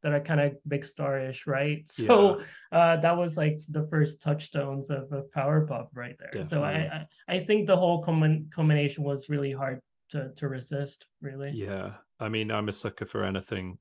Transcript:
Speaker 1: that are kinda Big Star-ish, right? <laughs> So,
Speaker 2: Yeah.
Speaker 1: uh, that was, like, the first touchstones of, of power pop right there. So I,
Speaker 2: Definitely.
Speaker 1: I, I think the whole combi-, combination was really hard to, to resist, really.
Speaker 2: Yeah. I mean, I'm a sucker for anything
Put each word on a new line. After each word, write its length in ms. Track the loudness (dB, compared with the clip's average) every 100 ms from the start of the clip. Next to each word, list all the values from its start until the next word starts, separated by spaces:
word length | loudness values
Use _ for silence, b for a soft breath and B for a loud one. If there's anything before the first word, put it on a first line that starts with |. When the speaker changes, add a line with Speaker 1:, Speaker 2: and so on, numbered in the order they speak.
Speaker 1:
that 80 | 2
are 80 | 0
kinda 320 | 2 2 2 0 -4
Big 160 | -4
Star-ish, 640 | -6 -6 -2 -2 -4 -8 -4
right? 340 | -2 0 -2 -6
<laughs> 0 |
So, 500 | -6 4 8 8 4 B B B
Speaker 2:
Yeah. 60 | 4
Speaker 1:
uh, 220 | 4 6
that 160 | 2 2
was, 200 | 0 0
like, 220 | 0 0 -6
the 140 | -6
first 400 | -2 2 2 0
touchstones 680 | -2 -2 -4 -6 -4 -6 -6
of, 220 | -6 -6
of 200 | -8 -6
power 340 | -2 2 2 2
pop 240 | -4 -8
right 220 | -12 -12 -12
there. 240 | -12 -8
So 180 | -4 -2
I, 120 | 0
Speaker 2:
Definitely. 320 | -2 -4 -6 -12 b -4
Speaker 1:
I, 60 |
I 40 | -4
think 260 | 2 2 6
the 100 | 4
whole 280 | 6 2
combi-, 440 | 2 4 4 4 0
combination 500 | 2 4 4 2 0
was 260 | -2 -2 -2
really 220 | -2 -2
hard 300 | -4 -6 -6 _ _ _
to, 200 | -8 -8 -8
to 120 | -6
resist, 580 | -6 -6 -6 -6 -10 _ _
really. 300 | -12 -10 -8
Speaker 2:
Yeah. 380 | -6 -6 -6 -8 -12 _ _
I 120 | -4
mean, 200 | -2 -2
I'm 200 | -2 -2
a 20 |
sucker 320 | -4 -8 -8
for 200 | -8 -4
anything 520 | -2 -2 -4 -6 -6 -12